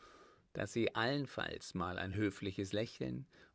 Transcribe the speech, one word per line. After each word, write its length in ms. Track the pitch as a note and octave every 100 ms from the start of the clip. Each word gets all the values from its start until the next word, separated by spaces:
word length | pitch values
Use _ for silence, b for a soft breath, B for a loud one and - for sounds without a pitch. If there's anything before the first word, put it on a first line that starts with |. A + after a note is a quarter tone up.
| B B B B B
Dass 200 | - G2+
sie 220 | A#2 A2+ A2
allenfalls 800 | A#2+ C#3+ C3 - G1+ - - F2+
mal 240 | F2 F2+
ein 160 | F#2+ F#2+
höfliches 580 | G#2 - G2 F#2+ G2
Lächeln, 540 | G#2 A2+ - C3 B2 C3+ B B